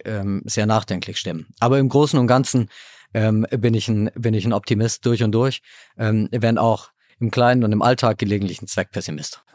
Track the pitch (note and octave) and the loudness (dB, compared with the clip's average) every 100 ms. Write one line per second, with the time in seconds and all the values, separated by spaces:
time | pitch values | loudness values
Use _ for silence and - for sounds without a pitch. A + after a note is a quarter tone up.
0 | A2 G#2 G2 G2 - - G#2+ A2 - F#2 | -8 -6 -4 -6 -4 -2 2 0 0 -6
1 | G2+ - - E2 - _ A#2+ C3+ C3 C#3 | -6 -8 -8 -10 -12 _ 2 2 4 4
2 | D3 C#3+ B2 B2+ C3 B2+ G#2+ - - - | 4 2 4 2 2 0 -2 -8 -20 -20
3 | _ A2 A2 G#2+ A2 A#2 A#2 A2+ A2 G#2+ | _ -2 2 2 0 0 0 0 0 0
4 | G#2+ - A2+ A2 A2+ G2+ - G#2+ A2+ - | -2 -2 -2 0 0 -2 0 0 0 -2
5 | A#2+ A#2 A2 A2+ C3 - - - - - | -2 0 2 2 0 -2 -12 -20 -20 -6
6 | A2 A2 G#2 A#2 A2+ A2+ A2+ G#2 - _ | 0 0 0 0 0 2 2 0 -4 _
7 | _ _ A#2 - B2 B2+ A2 G#2 A#2+ B2+ | _ _ -4 2 4 4 2 2 2 2
8 | A#2 G2+ G2+ G2+ G2 - - - F2+ G2+ | 0 0 -2 -2 -2 -6 -6 -6 -4 -6
9 | D#3+ - - - _ | -8 -8 -10 -14 _